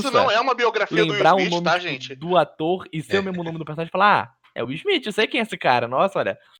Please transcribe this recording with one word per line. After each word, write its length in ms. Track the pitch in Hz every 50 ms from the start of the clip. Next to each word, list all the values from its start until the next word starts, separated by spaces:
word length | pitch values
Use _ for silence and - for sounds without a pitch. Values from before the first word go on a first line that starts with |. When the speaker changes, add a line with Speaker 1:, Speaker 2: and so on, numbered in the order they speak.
| 214
Speaker 1:
criança 80 | 269 240
Speaker 2:
não 180 | 226 - 240
é 100 | 202 226
uma 140 | 254 269 240
biografia 440 | 226 240 226 220 214 202 - - -
do 40 | 170
Will 80 | 160 -
Speaker 1:
lembrar 200 | - 165 160 180
o 40 | 190
Speaker 2:
Smith, 120 | 185 175 170
Speaker 1:
nome, 120 | 175 175
Speaker 2:
tá, 140 | 165 170 180
Speaker 1:
tipo, 20 | 180 170
Speaker 2:
gente? 240 | 139 127 127 127 139
Speaker 1:
do 220 | 131 156 175 180
ator 520 | 170 151 - - - 156 160 185 180 - - -
e 100 | 160 147
ser 140 | - 196
Speaker 3:
É. 40 | 196
Speaker 1:
o 40 | 190
mesmo 180 | 190 185 175 170
nome 160 | 165 160 160
do 60 | 156
personagem 240 | 156 151 160 165 160
e 20 |
falar, 320 | - 185 196 208 185 120 98
Ah, 200 | 120 _ _ _ _ -
é 80 | - 117
o 40 |
Will 100 | 120 135
Smith, 300 | 156 - 403 392 285 254
eu 60 | 220 190
sei 140 | 208 220
quem 140 | - - 262
é 20 | 220
esse 140 | 220 185
cara. 320 | 165 - 156 123 120 117 117
Nossa, 300 | 127 143 180 196 - 165
olha, 200 | 123 98 92 - _ _ _ _